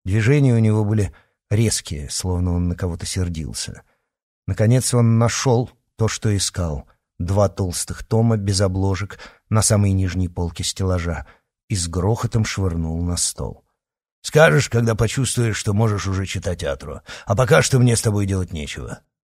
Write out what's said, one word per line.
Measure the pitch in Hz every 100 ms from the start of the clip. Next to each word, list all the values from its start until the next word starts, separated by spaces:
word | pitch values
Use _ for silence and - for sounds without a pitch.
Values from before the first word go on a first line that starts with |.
Движения | - 107 107 147 135
у | 117
него | 110 107
были | 104 107 92 - _ _ -
резкие, | 107 110 - - 73 69
словно | - 90 90 90
он | 87 90
на | 87
кого-то | 92 82 85
сердился. | 98 90 80 69 55 - - - _ _ _ _ _ -
Наконец | 101 107 127 -
он | 123 117 113
нашёл | 117 - 135 120 123 _ _ -
то, | 110
что | - 113 101
искал. | - - 85 71 - _ _ -
Два | 87 98 98
толстых | - 95 - - 90
тома | - 113 117 113
без | 98 95
обложек | 98 92 95 92 98 - - - -
на | 110
самой | - 104 101
нижней | 95 95 87 90
полке | 87 85 85
стеллажа | 92 - 95 90 85 73 - _ _ _ -
и |
с | 101 85
грохотом | 85 95 120 117 113
швырнул | 107 - 95 85 80 82
на | 87 87
стол. | - - 58 - _ _ _ _ _ _
«Скажешь, | - 147 160 151 -
когда | 117 113
почувствуешь, | 110 113 - 120 - 117 101
что | -
можешь | 101 113 104 92
уже | 95 95
читать | 98 95 87
Атро. | 76 67 69 69 - - -
А | 101
пока | 123 160
что | - 131
мне | 123 113
с |
тобой | 120 104 98
делать | 98 90
нечего». | 82 73 - 60 - _ _